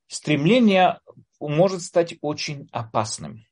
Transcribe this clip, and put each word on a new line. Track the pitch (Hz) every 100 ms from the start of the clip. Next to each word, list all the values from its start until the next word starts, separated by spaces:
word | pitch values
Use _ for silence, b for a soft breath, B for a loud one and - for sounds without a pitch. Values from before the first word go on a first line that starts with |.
| _
стремление | - - 147 151 247 220 190 180 - - - _ -
может | 151 147 190 190
стать | 170 180 170 170
очень | 147 - - 143 -
опасным. | - 113 120 107 - 73 113 _